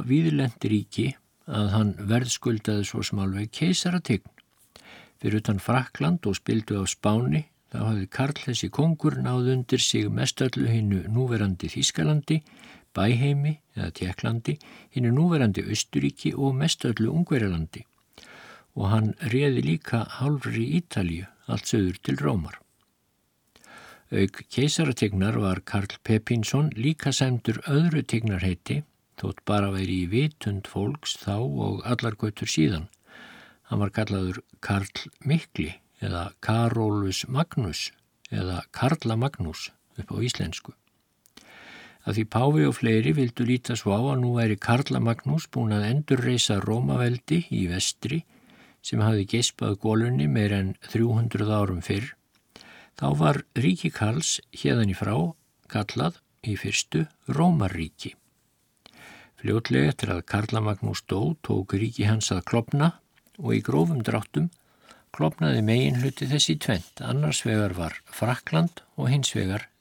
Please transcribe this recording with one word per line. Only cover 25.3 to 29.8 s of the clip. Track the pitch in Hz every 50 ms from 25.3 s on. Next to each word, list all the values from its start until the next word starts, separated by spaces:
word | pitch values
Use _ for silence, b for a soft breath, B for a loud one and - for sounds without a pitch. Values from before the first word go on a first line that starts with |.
| 113 117
var | 104 95 92 95 -
Karl | - - 101 98 - - - -
Pepínsson | - 110 107 - - 120 117 107 - - 135 151 151 -
líka | 110 117 147 160 - - 143 127
sæmdur | - 135 131 127 117 - 113 110 113 -
öðru | - 139 147 165 170 156 151 120
tignarheiti, | - - 110 110 110 98 90 87 95 90 - - - 139 147 156 _ _ _ _ _ _
þótt | - - 101 101 - -
bara | - 104 104 101 101
væri | 98 95